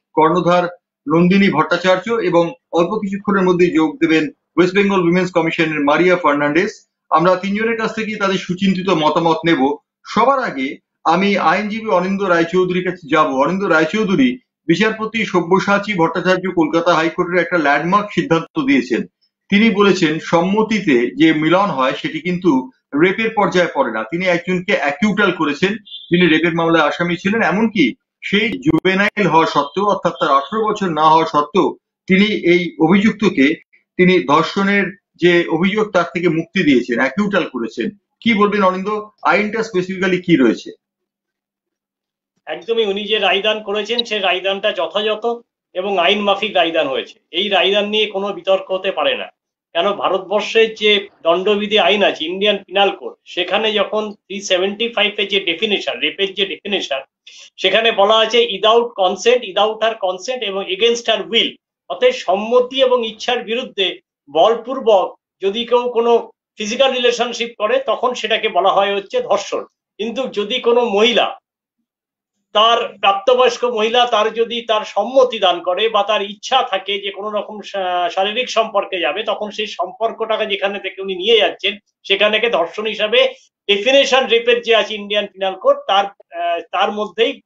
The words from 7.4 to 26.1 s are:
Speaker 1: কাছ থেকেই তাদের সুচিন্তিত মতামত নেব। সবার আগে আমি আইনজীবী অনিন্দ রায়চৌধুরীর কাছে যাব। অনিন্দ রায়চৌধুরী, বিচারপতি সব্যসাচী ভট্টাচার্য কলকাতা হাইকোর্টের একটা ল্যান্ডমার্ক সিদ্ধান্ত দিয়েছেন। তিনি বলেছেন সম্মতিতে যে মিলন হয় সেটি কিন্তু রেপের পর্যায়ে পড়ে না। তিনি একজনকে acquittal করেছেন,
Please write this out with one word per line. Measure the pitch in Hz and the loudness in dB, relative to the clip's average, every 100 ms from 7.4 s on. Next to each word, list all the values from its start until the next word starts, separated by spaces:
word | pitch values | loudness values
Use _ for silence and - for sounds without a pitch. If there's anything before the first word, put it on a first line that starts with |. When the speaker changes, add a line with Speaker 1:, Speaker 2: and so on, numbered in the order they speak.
| 196 208 226 226 | 0 -2 -2 -2
Speaker 1:
কাছ | 220 | -4
থেকেই | 226 214 | -6 -6
তাদের | 202 190 185 | -4 -2 -2
সুচিন্তিত | - 175 196 180 185 | -4 -2 0 0 0
মতামত | 160 151 175 165 156 165 | 2 2 2 0 0 2
নেব। | 143 135 - _ _ | 2 0 -2 _ _
সবার | - 208 240 269 | -4 0 2 2
আগে | 208 135 135 - _ _ | -2 -6 -8 -8 _ _
আমি | 160 175 202 196 | 0 2 2 2
আইনজীবী | 160 190 214 220 214 | 2 0 -2 -6 -2
অনিন্দ | 180 185 196 | 0 0 -2
রায়চৌধুরীর | 196 170 165 185 180 180 | 0 0 2 0 0 0
কাছে | 180 175 135 | -4 -6 -2
যাব। | 156 143 | 0 2
অনিন্দ | 135 156 190 | 2 0 0
রায়চৌধুরী, | 196 160 156 220 196 175 247 - _ _ 151 | 0 2 0 0 0 2 2 0 _ _ -2
বিচারপতি | 170 220 202 220 226 | 0 0 -2 -6 -6
সব্যসাচী | 196 180 165 185 202 202 214 | -2 -2 0 0 2 0 0
ভট্টাচার্য | 185 165 185 170 185 185 | -2 0 0 0 0 0
কলকাতা | 170 151 165 175 | 0 0 2 2
হাইকোর্টের | 160 165 180 175 180 | 2 0 -2 -2 -2
একটা | 170 175 | 0 0
ল্যান্ডমার্ক | 143 151 170 202 202 | 2 0 2 0 0
সিদ্ধান্ত | 175 143 165 160 160 | -4 0 0 -2 -4
দিয়েছেন। | 135 135 - 110 87 _ _ _ - | 0 0 0 -4 -4 _ _ _ -2
তিনি | 202 226 | 2 4
বলেছেন | 196 202 190 156 160 | 4 2 4 0 -2
সম্মতিতে | - 170 185 214 214 214 156 120 120 131 | 0 0 2 0 0 -2 2 2 0 2
যে | 160 | 4
মিলন | 151 156 185 196 | 4 2 2 2
হয় | 135 131 | 0 -2
সেটি | 147 156 156 | -2 -6 -6
কিন্তু | 170 180 180 131 131 _ _ 143 | -6 -2 0 0 -2 _ _ 2
রেপের | 185 196 220 | 2 2 -2
পর্যায়ে | 220 185 180 165 | 0 0 0 0
পড়ে | 147 123 | 2 0
না। | 110 | 0
তিনি | 107 170 185 | -6 -4 0
একজনকে | 170 185 180 185 | -2 -2 -4 -2
acquittal | 180 143 - 214 202 196 | -2 -2 0 0 2 0
করেছেন, | 165 147 139 190 226 - - - | 0 -2 0 -2 -2 -12 -20 -2